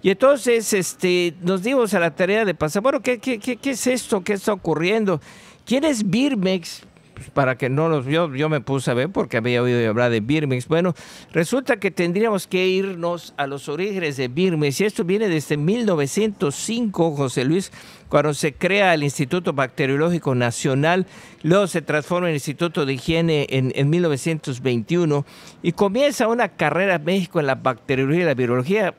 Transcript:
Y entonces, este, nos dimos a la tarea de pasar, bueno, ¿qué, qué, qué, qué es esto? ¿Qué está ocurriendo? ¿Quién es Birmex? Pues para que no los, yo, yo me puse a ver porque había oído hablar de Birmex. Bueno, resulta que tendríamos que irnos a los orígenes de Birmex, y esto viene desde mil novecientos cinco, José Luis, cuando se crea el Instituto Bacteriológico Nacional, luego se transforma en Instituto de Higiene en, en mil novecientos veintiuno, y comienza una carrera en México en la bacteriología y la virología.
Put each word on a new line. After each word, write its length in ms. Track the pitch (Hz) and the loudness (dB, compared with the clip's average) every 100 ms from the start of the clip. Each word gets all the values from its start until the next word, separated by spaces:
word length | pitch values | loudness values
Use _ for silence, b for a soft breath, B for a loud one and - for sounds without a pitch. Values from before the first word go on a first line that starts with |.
Y 80 | 185 | 0
entonces, 640 | 196 262 277 240 233 208 | 4 4 4 2 0 2
este, 600 | 202 170 - 185 180 175 170 | 0 -2 -2 0 2 0 -2
nos 220 | 175 190 | -2 -2
dimos 300 | 202 269 226 | 0 0 2
a 60 | 196 | 2
la 140 | 170 | 0
tarea 300 | 143 185 208 | 0 0 2
de 100 | 214 | 0
pasar, 280 | 160 156 202 | 0 -2 0
bueno, 200 | 240 277 | 0 0
¿qué, 160 | 233 247 | -2 -4
qué, 220 | - 233 | -2 -4
qué, 160 | 254 233 | -4 -6
qué 140 | 277 | -4
es 160 | 254 254 | -2 0
esto? 360 | 254 - 208 | 0 0 -2
¿Qué 100 | 180 | -2
está 200 | 208 - | -2 -2
ocurriendo? 680 | 202 - 151 175 220 208 156 B B B B - | -2 -2 0 2 2 0 -2 B B B B -2
¿Quién 180 | 254 | 0
es 240 | 311 247 208 | 2 0 0
Birmex? 720 | 202 285 247 180 190 170 - - - - | 0 0 0 0 -2 -6 -16 -20 -20 -20
Pues 160 | - - | -20 -6
para 280 | - 131 123 | 0 0 0
que 120 | 131 | 0
no 180 | 135 165 | 0 2
los, 180 | 156 127 | 0 0
yo, 280 | 160 170 131 | 0 0 -2
yo 140 | 151 | 0
me 100 | 151 | 0
puse 320 | 113 135 127 | -2 -2 0
a 20 | |
ver 160 | 123 143 | 0 0
porque 280 | 196 135 120 | -2 -2 0
había 260 | 117 120 | 0 2
oído 260 | 123 120 113 | 2 2 2
hablar 220 | 107 123 | 2 2
de 80 | 117 | 2
Birmex. 480 | 107 151 147 127 - | 2 0 0 -2 0
Bueno, 260 | 165 180 - B B B | 0 0 -2 B B B
resulta 460 | - 170 247 262 233 | -2 0 -2 0 -2
que 120 | 190 | -2
tendríamos 560 | 160 175 180 226 202 - | 0 0 2 0 0 -2
que 220 | 185 185 | 0 2
irnos 680 | 185 196 180 170 175 - - | 0 -2 -4 -4 -6 -10 -6
a 100 | 139 | -6
los 220 | 139 139 | -6 -8
orígenes 480 | 147 196 190 165 135 | -6 -4 -2 -4 -4
de 100 | 127 | -4
Birmex, 540 | 131 185 160 147 135 | 0 0 2 0 0
y 40 | 202 | -2
esto 200 | - 170 | 0 0
viene 240 | 202 220 | 0 2
desde 260 | 160 - 147 | 0 -2 -2
mil 300 | 151 233 220 | 0 2 2
novecientos 680 | 165 139 - 220 202 151 - | 0 0 0 -2 0 -4 -4
cinco, 560 | - 233 233 185 165 | -6 -2 -2 0 0
José 340 | 147 139 - 127 | 0 -2 0 0
Luis, 260 | 175 190 B B B - | 0 -2 B B B 0
cuando 240 | 151 147 | 2 2
se 200 | 143 160 | 0 -4
crea 400 | 127 180 202 190 | -2 0 4 4
el 100 | 160 | 4
Instituto 500 | 143 131 135 180 170 | 0 -2 -2 -2 -2
Bacteriológico 840 | 143 127 - 135 139 165 170 143 127 | -2 -4 -2 0 2 0 0 0 0
Nacional, 720 | 120 117 143 135 151 185 180 B B B | 0 0 0 2 2 2 -2 B B B
luego 260 | 151 190 196 | 2 2 2
se 140 | 175 | -2
transforma 460 | 139 151 143 175 180 | -2 -2 0 -2 0
en 60 | 151 | -2
Instituto 500 | - 131 170 170 139 | -4 -4 -2 0 -2
de 80 | |
Higiene 540 | 135 147 165 165 151 139 | -2 0 0 2 2 0
en, 220 | 131 131 - | 0 0 0
en 140 | 139 | 2
mil 140 | 170 | 2
novecientos 580 | 170 139 170 160 - 127 | 2 0 -2 -4 -6 -4
veintiuno, 640 | 131 120 107 170 170 143 143 B B B | -2 -2 0 0 2 0 -2 B B B
y 80 | 175 | -4
comienza 560 | - 202 208 285 - 226 | 0 0 2 0 2 0
una 220 | 233 240 | 2 -2
carrera 460 | - 156 151 196 170 | 0 0 2 0 0
en 100 | 151 | 0
México 340 | 190 175 175 | -2 0 -2
en 80 | 143 | 0
la 80 | 127 | 0
bacteriología 680 | 123 120 - 131 135 165 | -2 -4 -2 0 2 2
y 20 | 170 | 2
la 80 | |
virología. 600 | 127 131 127 127 208 185 | 2 0 0 0 0 0